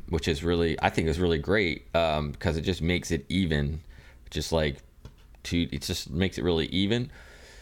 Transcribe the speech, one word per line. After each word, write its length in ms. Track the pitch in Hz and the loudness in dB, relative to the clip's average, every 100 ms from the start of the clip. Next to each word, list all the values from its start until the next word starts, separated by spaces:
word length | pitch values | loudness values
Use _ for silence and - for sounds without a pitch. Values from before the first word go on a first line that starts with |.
| - | -4
which 200 | 82 90 | -2 0
is 160 | 73 | 0
really, 340 | 85 87 85 76 | 2 2 2 2
I 80 | 98 | 0
think 180 | - 80 | 2 0
is 120 | 78 | 2
really 180 | 90 80 | 2 2
great, 560 | 80 104 92 71 - 82 | 2 2 2 -2 -2 0
um, 380 | 82 76 73 | 2 2 -2
'cause 240 | 69 92 80 | -2 -2 0
it 40 | |
just 200 | 80 85 | 0 0
makes 300 | 80 87 - | 0 0 0
it 140 | 80 - | -4 -2
even, 520 | 92 90 73 71 78 - - - - - | 0 2 2 0 -4 -10 -20 -20 -20 -10
just 200 | 80 76 | -6 0
like 260 | 82 78 69 - - - - - - | 2 0 -2 -12 -20 -20 -20 -20 -14
two, 240 | - 87 85 | -2 0 0
it 100 | 71 | -4
just 280 | - 90 - | -6 -6 -4
makes 280 | - 92 - | -2 -2 0
it 60 | |
really 240 | 78 82 76 | 0 0 0
even. 440 | 90 98 117 127 - - - - - | 0 2 0 -4 -12 -20 -20 -20 -20